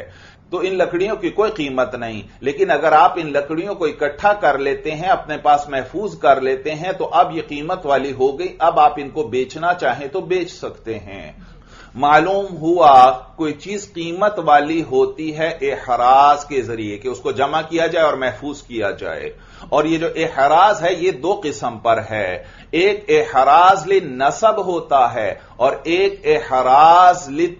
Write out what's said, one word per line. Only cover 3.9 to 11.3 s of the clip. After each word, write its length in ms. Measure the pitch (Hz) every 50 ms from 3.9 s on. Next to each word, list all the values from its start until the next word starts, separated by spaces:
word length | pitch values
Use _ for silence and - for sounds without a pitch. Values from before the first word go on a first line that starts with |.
| 143 - 151 143 143 - - 208 208
कर 240 | 208 180 147 135 135
लेते 320 | 139 139 135 - - 156
हैं, 180 | 156 151 175 190
अपने 280 | 175 147 - 147 151 139
पास 260 | - 147 147 143 143 147
महफूज 440 | 139 131 123 - - 180 214 196 160
कर 240 | - - 143 135 131
लेते 300 | 131 131 135 131 135 156
हैं, 220 | 156 147 165 190 190
तो 120 | - 160
अब 300 | - - 165 180 156 160
ये 60 | 160 -
कीमत 380 | - 147 143 151 170 185 175 -
वाली 260 | 143 139 131 131 139 131
हो 180 | 113 127 139 139
गई। 160 | - 180 175 - -
अब 180 | - 170 - 160
आप 200 | 151 147 - 147
इनको 240 | 139 135 107 156 147
बेचना 480 | 110 120 127 127 127 - 156 165 175 180
चाहें 320 | 175 160 131 120 135 143 135
तो 120 | - 190 175
बेच 260 | 160 185 185 170 170
सकते 440 | - - 139 117 - - - 113 110
हैं। 400 | 104 - 101 98 95 80 73